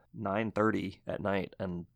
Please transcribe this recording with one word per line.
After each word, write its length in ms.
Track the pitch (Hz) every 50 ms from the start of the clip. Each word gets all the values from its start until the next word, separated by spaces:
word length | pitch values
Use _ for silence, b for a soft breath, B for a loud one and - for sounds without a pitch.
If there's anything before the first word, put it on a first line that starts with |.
| b b -
nine 380 | 110 107 98 95 107 113 110
thirty 500 | - 104 107 110 101 95 92 95 95 - _
at 160 | 95 - -
night, 340 | - 101 98 98 - - - -
and 260 | 98 92 90 87 87 - _